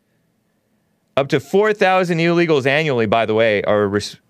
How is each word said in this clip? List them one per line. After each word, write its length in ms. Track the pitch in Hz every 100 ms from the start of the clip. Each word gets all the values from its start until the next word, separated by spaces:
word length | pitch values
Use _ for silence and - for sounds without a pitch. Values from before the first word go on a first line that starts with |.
| _ _ _ _ _ _ _ _ _ _ _ -
Up 120 | 139
to 100 | 147
four 340 | - 196 214
thousand 440 | 208 190 185 180 170
illegals 480 | 170 170 170 151 135
annually, 400 | 139 160 127 110
by 200 | 113 110
the 80 |
way, 280 | 110 113 104
are 240 | - 104 104
res-, 300 | 104 104 - _